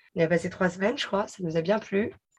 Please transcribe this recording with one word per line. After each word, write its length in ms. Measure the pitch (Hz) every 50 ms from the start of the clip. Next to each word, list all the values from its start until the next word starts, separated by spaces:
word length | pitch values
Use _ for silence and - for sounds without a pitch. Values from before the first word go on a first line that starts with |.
| _ _ -
on 60 | 175 165
a 40 |
passé 220 | 156 175 165 - 180
trois 200 | - - 185 180
semaines, 280 | 180 190 190 220 277
je 80 | 277 -
crois. 220 | - 196 196 214
Ça 100 | - - -
nous 160 | 180 160 160
a 40 | 170
bien 180 | 160 180 214 214
plu. 340 | - - 196 196 226 - - - _ _ _